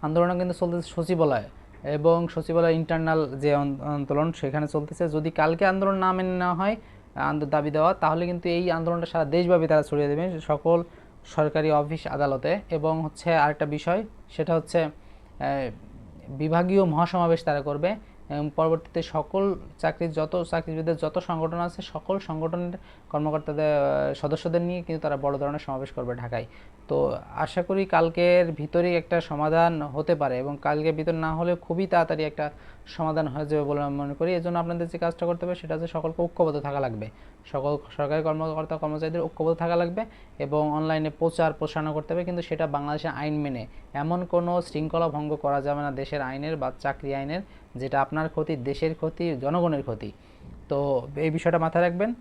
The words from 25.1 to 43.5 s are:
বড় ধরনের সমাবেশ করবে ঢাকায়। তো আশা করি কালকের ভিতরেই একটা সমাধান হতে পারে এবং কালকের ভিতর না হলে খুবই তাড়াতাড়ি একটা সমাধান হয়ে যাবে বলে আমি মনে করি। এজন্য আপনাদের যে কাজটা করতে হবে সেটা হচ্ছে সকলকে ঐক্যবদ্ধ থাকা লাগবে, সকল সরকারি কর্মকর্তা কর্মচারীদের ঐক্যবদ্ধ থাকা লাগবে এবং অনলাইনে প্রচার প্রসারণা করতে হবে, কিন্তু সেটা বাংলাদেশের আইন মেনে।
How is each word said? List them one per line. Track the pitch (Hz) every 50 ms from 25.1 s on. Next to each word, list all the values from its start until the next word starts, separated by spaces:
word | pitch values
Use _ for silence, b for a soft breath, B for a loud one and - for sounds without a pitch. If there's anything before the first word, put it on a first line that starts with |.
| 147 135
বড় | 135 143 143 139
ধরনের | 143 143 143 151 -
সমাবেশ | - 135 131 135 127
করবে | - - 127 123 123 120 120
ঢাকায়। | 120 117 120 117 120 B B B B B - - -
তো | 143 143 143 139 123 - - - -
আশা | - 156 156 - 185 175 175
করি | 190 196 196
কালকের | 190 - 165 165 165 165 - 175 175 175 180 180 165 160 151
ভিতরেই | 147 147 - 170 175 180 175 165
একটা | 160 - 180 170
সমাধান | 160 - 156 147 151 156 156 165 165 170 170 156 147 147 127
হতে | 139 151 147 170
পারে | 151 147 135 127 123 131
এবং | 143 147 143
কালকের | - 143 147 151 151 160 156 156
ভিতর | 156 160 165 160 160
না | 160 160
হলে | 160 170 175 175 170 -
খুবই | - 170 170 196 180
তাড়াতাড়ি | - 175 165 165 - 156 156
একটা | 151 151 - 151 147 147 B B B B B B - -
সমাধান | - 160 156 156 156 160 147
হয়ে | 123 143 151 147
যাবে | 151 151 147 139
বলে | 147 147 143 143
আমি | 143 143 143
মনে | 143 143 143
করি। | 165 165 185 175
এজন্য | 165 175 175 175
আপনাদের | 170 170 170 170 170 165
যে | - 165
কাজটা | - 170 170 - -
করতে | 170 175 170 175
হবে | 175 180
সেটা | 170 - 160 160
হচ্ছে | 156 165 165 -
সকলকে | 160 156 160 160 - 170
ঐক্যবদ্ধ | 170 170 - 180 160 147 147 131 143
থাকা | 139 143
লাগবে, | 139 127 113 104 107 110 B B B B B B - -
সকল | - 139 135 143 147 143 - - - -
সরকারি | 147 139 151 156 156
কর্মকর্তা | 160 156 156 160 160 156 156 156 156 160 156
কর্মচারীদের | - 151 151 151 160 160 160 170 165 165
ঐক্যবদ্ধ | - - 160 160 165 165 170
থাকা | 170 170
লাগবে | 170 170 170 175 196 226 220 B B B B B -
এবং | 143 143 143 151 151 151 147 151
অনলাইনে | 156 156 160 156 156 156 147 -
প্রচার | 165 165 165 - 165 160 151 -
প্রসারণা | 160 151 - 160 151 156 151
করতে | 151 151 - 165
হবে, | 175 175
কিন্তু | 175 180 175
সেটা | 165 - 165 160 165 151
বাংলাদেশের | 143 143 143 147 147 151 - 165 135 127
আইন | 143 151 151 151 147
মেনে। | 143